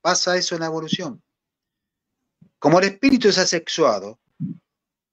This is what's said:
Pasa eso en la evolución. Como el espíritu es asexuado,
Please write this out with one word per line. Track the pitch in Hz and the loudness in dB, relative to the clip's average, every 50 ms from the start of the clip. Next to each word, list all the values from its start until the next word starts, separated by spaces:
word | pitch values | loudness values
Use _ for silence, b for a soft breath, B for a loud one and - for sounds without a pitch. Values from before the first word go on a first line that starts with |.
Pasa | - 165 180 180 - 180 180 | -2 -2 0 0 0 0 -2
eso | 180 180 - 180 | -2 -2 -4 -6
en | 165 | -6
la | 165 160 | -6 -6
evolución. | 160 160 156 160 - - 175 147 110 - _ _ _ _ _ _ _ _ _ _ _ _ _ _ _ _ _ _ _ _ _ _ _ _ _ _ _ - | -6 -8 -6 -6 -8 -8 -8 -10 -12 -14 _ _ _ _ _ _ _ _ _ _ _ _ _ _ _ _ _ _ _ _ _ _ _ _ _ _ _ 0
Como | - 147 160 185 | 2 4 4 4
el | 190 | 4
espíritu | 196 196 - - 277 262 240 - 208 | 2 -2 2 2 2 4 4 4 4
es | - 185 | 4 2
asexuado, | 180 175 185 165 - - - - 156 127 107 98 95 104 113 _ _ _ _ - - - - - _ _ _ _ _ _ _ _ _ _ | 0 0 -2 -4 -4 -4 -2 0 2 2 2 0 -4 -10 -14 _ _ _ _ -10 -10 -10 -10 -12 _ _ _ _ _ _ _ _ _ _